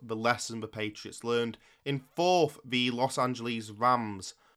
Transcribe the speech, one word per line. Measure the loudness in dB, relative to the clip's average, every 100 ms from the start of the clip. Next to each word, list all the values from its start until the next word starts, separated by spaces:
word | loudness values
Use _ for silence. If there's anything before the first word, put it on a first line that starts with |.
the | -8
lesson | 0 2 0 -2 -8
the | -8
Patriots | -6 -6 -6 -14 -8
learned. | -2 0 0 -6 _ _
In | -4 -4 -4
fourth, | 0 4 6 4 0
the | -2 0 2
Los | 2 0 2
Angeles | 0 -2 -4 -4 -6
Rams. | 0 4 4 2 -6 -12 -16 _